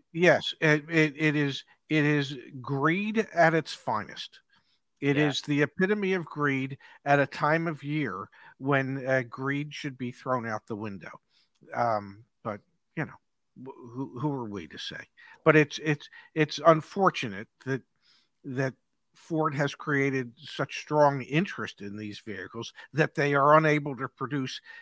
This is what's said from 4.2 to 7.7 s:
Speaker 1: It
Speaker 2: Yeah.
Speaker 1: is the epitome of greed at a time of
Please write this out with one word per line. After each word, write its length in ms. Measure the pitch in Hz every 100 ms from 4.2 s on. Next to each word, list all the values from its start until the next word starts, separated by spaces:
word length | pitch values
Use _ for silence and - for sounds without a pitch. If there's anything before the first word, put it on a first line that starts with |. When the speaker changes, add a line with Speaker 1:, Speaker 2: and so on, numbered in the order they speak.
| - - _ _ _ _ _ -
Speaker 1:
It 160 | 139 143
Speaker 2:
Yeah. 100 | 147
Speaker 1:
is 140 | 131
the 180 | - 143
epitome 540 | 143 - 190 208 190
of 100 | 190
greed 540 | 156 151 147 135 135 135 - -
at 140 | 143 143
a 80 | 135
time 400 | - 151 165
of 160 | 170